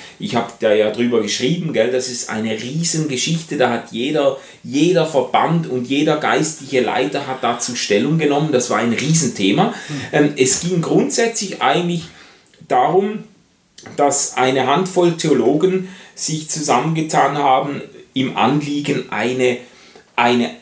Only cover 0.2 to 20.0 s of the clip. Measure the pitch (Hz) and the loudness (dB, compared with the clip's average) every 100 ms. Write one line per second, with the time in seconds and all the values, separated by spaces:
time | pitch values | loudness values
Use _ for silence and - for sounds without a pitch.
0.2 | 104 117 - - 110 104 107 113 120 117 | -4 -4 -4 -2 2 4 2 0 0 0
1.2 | 104 - 123 170 160 110 117 127 123 123 | 0 -2 -2 -2 -2 0 0 0 -4 -6
2.2 | - 110 110 107 120 156 170 156 156 127 | -6 -4 -4 -4 -6 -2 -2 0 -2 -2
3.2 | 156 165 - 135 123 117 - 107 135 156 | -2 -2 -4 0 0 0 -6 -6 -2 0
4.2 | 139 131 - - 117 135 165 170 160 139 | 0 -2 -12 -18 -4 0 2 2 2 0
5.2 | 123 110 131 165 156 127 120 139 156 147 | 0 0 2 0 0 -4 -2 0 2 0
6.2 | 117 127 156 - 139 131 107 104 143 143 | 2 0 0 -4 -2 0 0 0 -2 -4
7.2 | 131 123 117 120 - 120 - 104 131 160 | -6 -4 -2 -2 -4 -4 0 0 2 2
8.2 | 151 143 156 127 - 110 117 110 135 165 | 2 2 2 0 2 0 0 0 2 2
9.2 | 131 - 95 131 220 - - 143 123 156 | 2 0 2 2 0 -2 -8 -10 -2 2
10.2 | 147 - 127 - 170 180 143 151 262 - | 2 2 2 2 0 -2 2 2 2 0
11.2 | 226 - 196 - 120 156 175 175 160 - | 0 -2 -6 -2 0 2 0 -4 -6 -18
12.2 | - - _ _ - 127 135 175 208 214 | -20 -20 _ _ -2 2 4 2 0 -4
13.2 | - _ _ _ _ - - - 143 - | -12 _ _ _ _ -20 -16 0 2 2
14.2 | - - 131 135 127 147 185 - 175 165 | 0 0 2 2 2 0 0 2 2 2
15.2 | 160 127 113 147 185 185 185 - - - | 0 2 2 2 2 0 -4 -14 -20 -8
16.2 | - 156 156 160 147 123 156 160 151 151 | -4 -4 -4 -4 0 0 2 -2 0 2
17.2 | 139 147 139 135 143 135 - - - 131 | 2 2 2 2 2 -6 -10 -20 -8 -4
18.2 | 131 - 110 151 143 147 143 - - 104 | -2 0 2 2 0 -4 -2 -4 -4 -4
19.2 | 117 127 123 123 - - - - | -2 0 0 0 -8 -20 -20 -20